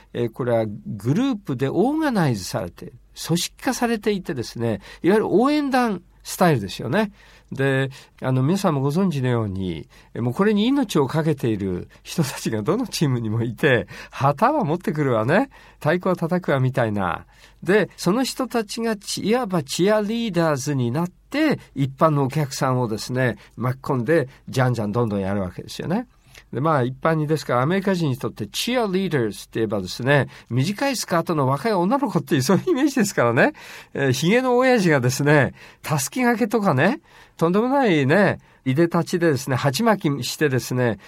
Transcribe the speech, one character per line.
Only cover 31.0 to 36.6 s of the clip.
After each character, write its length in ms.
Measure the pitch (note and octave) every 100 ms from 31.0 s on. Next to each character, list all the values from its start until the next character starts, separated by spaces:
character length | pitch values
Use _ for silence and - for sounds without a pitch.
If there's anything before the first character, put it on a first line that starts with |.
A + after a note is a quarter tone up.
| -
カ 140 | E3+
ー 40 |
ト 120 | E3 D#3
の 140 | C3
若 180 | C#3+ A3+
い 60 |
女 240 | G3 F3 C4+
の 120 | C4
子 100 | F3+
っ 20 |
て 120 | - D3
い 20 |
う、 40 |
そ 100 | C3
う 40 | G3
い 40 | F#4+
う 20 |
イ 20 |
メ 100 | C#4+
ー 40 | D4+
ジ 80 | C4
で 80 |
す 100 | G3+
か 120 | - A#2+
ら 80 |
ね。 180 | B2 B3+ - - - -
え 140 | - C3+
ー、 40 |
ヒ 160 | C3 E3
ゲ 120 | A#3+
の 160 | B3+ B3
親 220 | B3+ B3
父 100 | F3+
が 120 | C#3+
で 80 | B2
す 160 | - C#3+
ね、 280 | D3 G#2 - - -
た 160 | - D3+
す 100 | -
き 120 | C4
掛 180 | A#3+ A3+
け 80 | A#3
と 140 | A#3